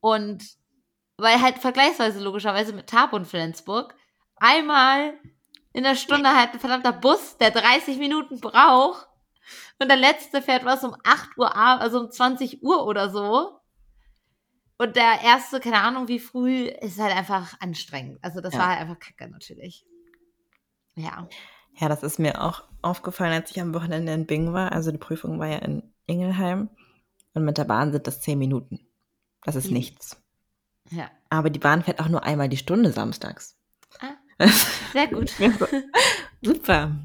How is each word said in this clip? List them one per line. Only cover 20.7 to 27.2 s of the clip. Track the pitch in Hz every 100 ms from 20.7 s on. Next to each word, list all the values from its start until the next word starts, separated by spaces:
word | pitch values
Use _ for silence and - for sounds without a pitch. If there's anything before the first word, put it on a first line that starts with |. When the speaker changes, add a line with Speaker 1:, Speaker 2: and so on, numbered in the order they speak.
| _ _ -
Speaker 1:
Ja. | 160 - 175 - - _ _ -
Speaker 2:
Ja, | 156
das | 151
ist | 151 -
mir | 156 -
auch | 165 - - -
aufgefallen, | 170 180 - 180 175
als | 165 160
ich | -
am | 175
Wochenende | 165 165 160 165
in | 160 160
Bingen | 156 165
war. | 175 185
Also | - 160
die | 160
Prüfung | - 160 - 160
war | 156
ja | 151
in | - 147 - _ -
Ingelheim. | 175 180 185 180 185 214 _ _ _ _ _